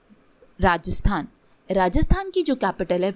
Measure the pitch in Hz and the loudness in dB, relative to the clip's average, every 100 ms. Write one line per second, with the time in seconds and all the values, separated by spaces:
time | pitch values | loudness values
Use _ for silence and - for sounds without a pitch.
0 | _ _ _ _ _ - 185 170 180 196 | _ _ _ _ _ 0 0 0 -2 0
1 | - 180 - _ _ _ - 190 180 277 | 0 -2 -8 _ _ _ -4 0 2 2
2 | 311 370 392 370 302 262 196 - 180 180 | 2 2 0 -2 -2 -2 -2 -4 -4 -2
3 | 190 | -2